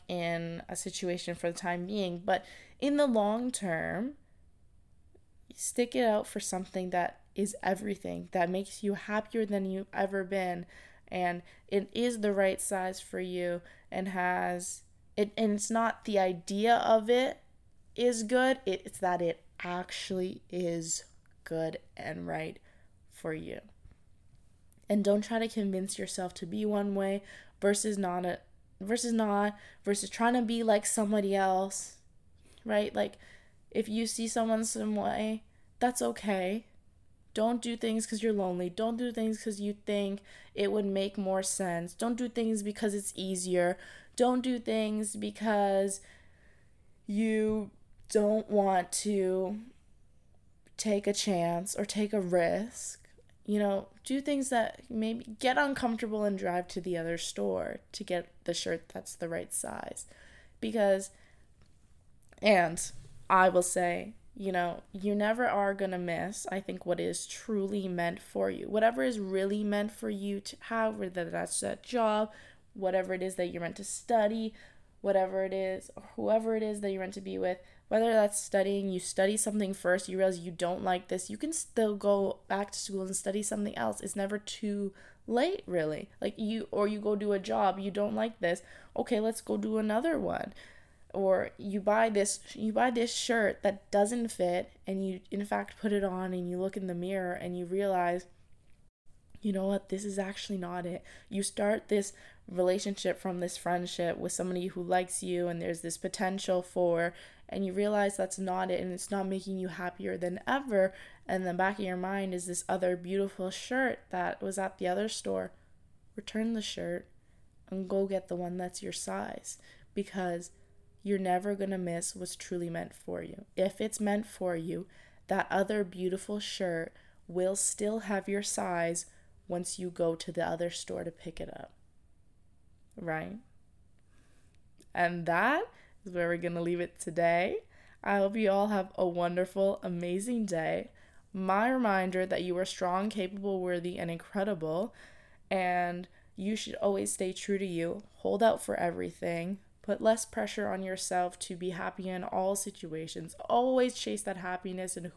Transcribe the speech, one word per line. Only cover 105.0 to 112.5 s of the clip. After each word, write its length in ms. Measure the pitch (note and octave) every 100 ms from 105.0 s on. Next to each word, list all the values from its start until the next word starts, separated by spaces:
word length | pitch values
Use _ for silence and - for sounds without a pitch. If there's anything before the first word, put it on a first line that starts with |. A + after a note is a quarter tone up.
| F#3 -
you, 240 | F3+ F3 F3
and 140 | E3+
there's 200 | F3 E3+
this 160 | E3+ -
potential 640 | F#3+ - F#3+ G3 - F#3
for, 520 | F3+ F#3 F3 E3+ E3+ E3+ - - -
and 180 | G3 G3
you 60 |
realize 460 | F#3 G#3 G#3 G3+ G3
that's 220 | F#3+ -
not 300 | F#3+ F#3 F#3
it, 120 | F3+
and 100 | F#3
it's 180 | F3+ -
not 160 | G3+ F#3+
making 320 | F#3+ F#3+ F#3+
you 120 | F#3
happier 480 | E3 F3+ - F#3+ F#3
than 240 | F3+ F3+ -
ever, 480 | C4+ C#4 G3+ F#3+ - - - -
and 200 | F#3 F#3
the 80 |
back 260 | F3 F#3+ G#3
of 60 | F#3+
your 100 | F3+
mind 380 | F#3 G3 G3
is 140 | F3+
this 180 | F3+